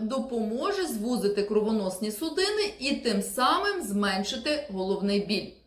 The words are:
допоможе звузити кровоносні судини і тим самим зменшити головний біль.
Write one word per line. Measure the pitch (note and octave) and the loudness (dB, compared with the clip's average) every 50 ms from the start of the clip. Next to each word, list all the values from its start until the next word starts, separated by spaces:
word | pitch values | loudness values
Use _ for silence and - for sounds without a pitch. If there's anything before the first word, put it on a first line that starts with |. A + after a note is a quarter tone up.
допоможе | A3 G#3+ C4+ C4 - - A#3+ A3+ G#3+ G#3 A3 B3+ D#4 G4 G#4 G4 F#4 | -2 -2 -2 -2 -2 -2 -2 -2 -2 -2 -2 -2 -2 -2 0 0 -2
звузити | D#4 A#3 G#3+ G3+ A#3+ B3 G#3+ F#3 G3+ G3+ G3+ G3+ | -2 -2 -2 -2 0 0 2 2 2 2 2 0
кровоносні | G#3 A3 G#3+ G#3+ A3 A3 G#3+ G3 F#3 F#3 - A3 G#3 | 2 4 2 4 4 2 2 0 0 -2 -2 -4 -4
судини | G#3 - D#4+ D#4+ D#4 - F#4 G4+ G#4+ G#4+ G4+ - - - | -4 -4 -6 -4 0 2 2 2 2 0 0 -2 -4 -4
і | B3 C#4+ B3+ | -2 -2 0
тим | - - A#3+ G3+ G3 G3 | 0 0 2 2 2 0
самим | - - - B3 C#4+ D#4+ F#4 G4 G4+ G4 F4+ - | 0 0 2 4 4 4 4 2 0 0 0 -2
зменшити | G3+ G3+ G3+ G3+ G3 F#3+ F#3+ G3+ G#3 C4 A#3 - D4+ D4+ C#4+ C#4+ - G3 | -2 0 0 2 2 0 0 -2 -2 -4 -4 -2 -2 -2 -2 -2 -4 -4
головний | F#3 F#3 F#3+ G3 F3 F#3+ G3+ G3+ G#3 | -2 0 0 0 0 2 2 2 2
біль. | - - G#3 F#3 - - - - - | 2 0 0 -2 -2 -4 -10 -18 -20